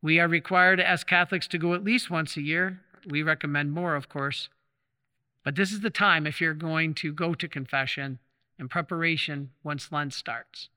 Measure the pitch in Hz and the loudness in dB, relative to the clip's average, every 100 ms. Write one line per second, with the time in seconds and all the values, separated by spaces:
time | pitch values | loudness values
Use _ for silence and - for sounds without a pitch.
0 | 156 165 170 165 - 185 180 185 180 175 | 4 4 4 2 2 6 6 6 4 2
1 | - 180 180 185 - 175 170 175 202 240 | 2 2 4 0 -2 0 0 0 2 0
2 | - 175 156 - 147 165 185 185 _ - | 0 -2 -2 -4 -2 0 0 -4 _ -20
3 | - 147 156 156 151 143 147 151 175 147 | -6 -2 0 0 0 0 0 -2 0 -2
4 | 139 147 139 135 - _ _ _ _ _ | -4 -4 -4 -4 -10 _ _ _ _ _
5 | _ _ _ _ - 143 190 208 214 - | _ _ _ _ -4 0 0 0 -4 2
6 | 202 165 151 147 165 151 165 160 160 156 | 4 4 2 0 -2 -2 -2 0 0 0
7 | 156 151 165 165 165 - 131 139 131 - | -6 -2 -2 -2 -4 -8 -4 -2 -2 -4
8 | 139 127 _ _ _ _ 131 175 160 165 | -6 -8 _ _ _ _ -6 -4 -4 0
9 | 165 160 - 143 139 _ 147 143 - 151 | 0 0 -2 -6 -8 _ -8 -6 -4 -4
10 | 147 - - 117 - - - | -2 -6 -8 -8 -10 -18 -20